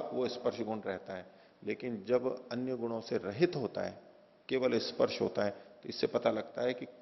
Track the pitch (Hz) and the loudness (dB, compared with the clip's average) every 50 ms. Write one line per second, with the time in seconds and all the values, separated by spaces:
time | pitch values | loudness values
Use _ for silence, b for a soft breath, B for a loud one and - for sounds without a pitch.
0 | - - 123 127 127 117 - - - 120 98 113 110 107 110 107 98 101 95 90 | 6 2 0 0 0 0 0 0 0 0 0 0 -2 -2 -2 -2 -2 -2 -4 -4
1 | - - 95 92 90 B B B B B B B - 101 113 - 127 123 117 101 | -4 -8 -8 -8 -10 B B B B B B B -4 -4 -4 -2 -2 -6 -4 -4
2 | 95 110 127 123 123 131 123 - - - 123 123 127 131 127 117 117 117 117 113 | 2 4 4 4 4 2 -2 -4 -6 -6 -4 -2 -2 -2 -2 -2 -2 -2 -2 -4
3 | 113 - 123 104 - 98 104 127 175 175 170 143 117 98 - 101 95 95 104 - | -2 -2 -2 -2 0 -2 2 2 2 4 4 0 -2 -2 -2 -2 -4 -4 -6 -10
4 | - - - - - - _ _ - - 131 131 127 127 120 113 - - - - | -18 -20 -20 -20 -20 -20 _ _ -6 -2 0 4 4 4 4 4 2 0 2 2
5 | 123 120 - - 101 104 - - 104 101 - - - - - - - - - - | 2 2 4 0 0 0 2 2 0 0 0 -4 -16 -20 -20 -14 -10 -8 -2 0
6 | - - - 117 - 113 110 107 - - - 120 123 127 127 - - - - - | 0 2 2 4 2 4 2 2 -4 -6 -4 0 0 0 0 -2 -6 -10 -4 6